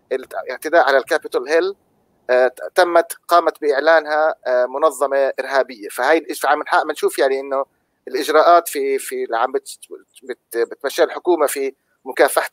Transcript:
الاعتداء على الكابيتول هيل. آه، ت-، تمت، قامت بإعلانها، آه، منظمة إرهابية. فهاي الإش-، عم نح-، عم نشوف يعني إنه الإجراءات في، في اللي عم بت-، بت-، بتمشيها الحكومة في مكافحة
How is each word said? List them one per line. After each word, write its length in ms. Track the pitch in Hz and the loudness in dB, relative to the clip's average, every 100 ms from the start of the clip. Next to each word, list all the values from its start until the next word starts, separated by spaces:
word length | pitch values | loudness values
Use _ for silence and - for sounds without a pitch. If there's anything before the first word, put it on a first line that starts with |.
| - | -8
الاعتداء 760 | 131 131 - - 127 156 165 135 | -8 -8 -12 -10 -10 0 2 4
على 120 | 135 | 2
الكابيتول 500 | 120 160 - 160 127 | 2 -2 -2 -6 0
هيل. 260 | 165 185 202 _ _ _ _ - | 0 0 -4 _ _ _ _ 0
آه، 180 | 127 127 | 2 2
ت-، 120 | - - | -2 -4
تمت، 380 | - 175 170 165 - - | 0 2 2 0 -4 0
قامت 320 | 175 165 - | 2 2 0
بإعلانها، 720 | 151 135 151 165 151 151 156 - - | 0 2 4 4 2 0 0 -2 -2
آه، 200 | 123 123 | 0 0
منظمة 680 | 139 160 131 139 139 135 - | 0 0 0 0 0 0 -2
إرهابية. 480 | 131 139 131 120 101 | -2 -2 -2 -6 -10
فهاي 300 | - 127 165 | -2 2 2
الإش-، 260 | - 151 | 0 -4
عم 180 | 139 147 | 0 0
نح-، 120 | - | 0
عم 160 | 180 151 | -2 -2
نشوف 280 | 151 196 - | -2 -4 0
يعني 220 | 139 135 | 0 -2
إنه 240 | 139 135 135 _ _ _ - | -4 -6 -6 _ _ _ -10
الإجراءات 600 | 127 123 151 165 175 170 | -6 0 4 6 4 2
في، 300 | 147 139 135 | -4 -2 -4
في 260 | - 127 | -4 -8
اللي 120 | 123 113 | -4 -2
عم 160 | 127 | -2
بت-، 260 | 135 - - - 69 _ _ | -4 -8 -18 -20 -20 _ _
بت-، 340 | 131 120 _ 117 | -16 -16 _ -4
بتمشيها 480 | 117 - 135 - | -4 -4 -6 0
الحكومة 420 | 151 - - 170 143 | -2 0 -2 0 0
في 280 | 143 135 - _ _ | -2 -8 -10 _ _
مكافحة 460 | 135 127 143 - - | -6 0 2 2 -4